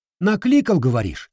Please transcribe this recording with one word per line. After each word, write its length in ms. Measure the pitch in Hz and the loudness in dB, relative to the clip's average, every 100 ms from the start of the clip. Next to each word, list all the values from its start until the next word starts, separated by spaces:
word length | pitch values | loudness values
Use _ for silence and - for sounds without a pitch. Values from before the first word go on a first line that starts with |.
| _ _ | _ _
Накликал, 640 | 190 208 247 277 233 180 | -2 0 2 2 2 0
говоришь? 500 | 123 120 98 71 - | 0 0 -4 -8 -16